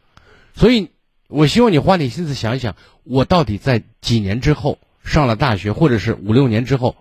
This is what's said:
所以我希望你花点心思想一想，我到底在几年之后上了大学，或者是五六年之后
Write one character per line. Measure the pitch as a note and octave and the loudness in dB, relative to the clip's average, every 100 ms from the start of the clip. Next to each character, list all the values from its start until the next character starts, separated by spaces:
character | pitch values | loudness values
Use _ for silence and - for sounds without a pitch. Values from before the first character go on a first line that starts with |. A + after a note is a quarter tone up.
| _ _ _ _ _ | _ _ _ _ _
所 | - G#3 | 0 2
以 | A#3+ F3+ _ _ _ - | 2 -2 _ _ _ -8
我 | C#3 D3+ | 0 2
希 | A3 | 4
望 | A#3+ | 4
你 | D3+ | 4
花 | C#3 F#3 | 2 0
点 | C3 | 0
心 | A#2 E3 | -6 -8
思 | |
想 | C3 A2 | -6 -4
一 | B2+ | -4
想， | A#2+ - _ _ | -6 -8 _ _
我 | - C3 | -4 -2
到 | B2+ F3+ | 2 0
底 | C3 G2+ | 0 -4
在 | C#3 A#2 - _ | 0 -2 -2 _
几 | - A#2 | -2 -2
年 | G2 A2+ | -2 -2
之 | C#3+ | -2
后 | D3 C#3+ - _ _ | -2 -2 -8 _ _
上 | - D#3+ C3+ | -4 0 0
了 | |
大 | A2 C#3+ G2 | 0 -2 -2
学， | G2+ | -4
或 | G#2 D#3 | 0 2
者 | A#2 | 0
是 | G#2+ | -2
五 | - G2 | -6 0
六 | A#2 C3+ | 2 2
年 | G#2+ | 0
之 | B2 C3 | -2 -2
后 | A#2+ - | -2 -6